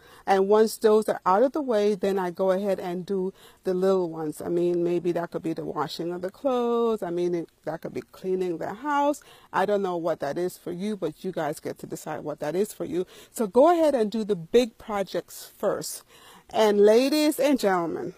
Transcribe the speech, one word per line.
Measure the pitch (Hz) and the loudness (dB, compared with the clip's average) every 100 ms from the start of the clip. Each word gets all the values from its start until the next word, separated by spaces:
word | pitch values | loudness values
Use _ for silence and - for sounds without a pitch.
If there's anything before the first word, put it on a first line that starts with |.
| - - - | -20 -10 0
And | 196 196 | 2 6
once | 214 220 - | 6 4 4
those | 220 214 - | 4 4 2
are | - | 0
out | 180 196 | 2 4
of | 269 | 4
the | 320 | 0
way, | 262 214 208 | 0 2 2
then | 202 196 196 | 2 0 0
I | 180 | -2
go | 175 190 | 0 0
ahead | 185 202 185 | 2 0 -4
and | 180 180 175 | -4 -8 -4
do | 196 185 - - _ | -4 -4 -8 -20 _
the | 185 | -4
little | 185 190 190 170 | 0 2 2 0
ones. | 160 156 - | -4 -6 -6
I | - | -4
mean, | 175 175 175 | 0 0 0
maybe | 170 175 175 | 0 0 0
that | 170 170 | -2 -4
could | 165 | -6
be | 170 | -6
the | 160 | -6
washing | 151 151 139 - 170 | -6 -6 -6 -6 -8
of | 180 | -6
the | 185 | -10
clothes. | - 277 247 240 233 233 220 | -4 -2 0 0 0 0 -2
I | 175 | -4
mean, | 175 175 | -2 -2
it, | 175 156 _ | -2 -6 _
that | 151 160 | -10 -8
could | - | -10
be | 151 | -10
cleaning | - - 190 185 180 160 | -12 -10 -4 -2 -2 -4
the | - | -6
house. | 214 294 285 285 294 - - _ | -6 -2 0 0 -2 -10 -20 _
I | 175 | -2
don't | 190 202 | 0 0
know | 190 175 | -2 -2
what | 165 156 | -4 -4
that | 143 147 | -4 -4
is | 180 - | -4 -6
for | - | -12
you, | 175 208 | -8 -6
but | 202 160 - | -4 -6 -6
you | 190 | -8
guys | 170 151 156 | -6 -6 -6
get | - - | -10 -10
to | - | -12
decide | 165 160 156 | -12 -10 -10
what | 151 147 | -8 -8
that | 151 | -4
is | 175 214 | -2 -4
for | - | -4
you. | 175 170 180 - - | -6 -6 -6 -12 -14
So | - 208 | -6 0
go | 247 311 | 6 6
ahead | 339 302 | 6 4
and | 269 208 | 2 0
do | 220 | -2
the | 208 185 | -2 -4
big | 160 233 233 - | 2 2 2 -4
projects | - 202 185 175 - - - - | -6 -4 -4 -6 -8 -16 -20 -4
first. | 202 117 - - - - - - - | -2 -2 -6 -12 -16 -20 -20 -20 -6
And | - 214 202 | 0 2 6
ladies | 208 233 269 302 302 - | 6 6 4 2 2 2
and | 277 262 | 2 2
gentlemen | 196 180 170 - - | 2 0 -2 -6 -8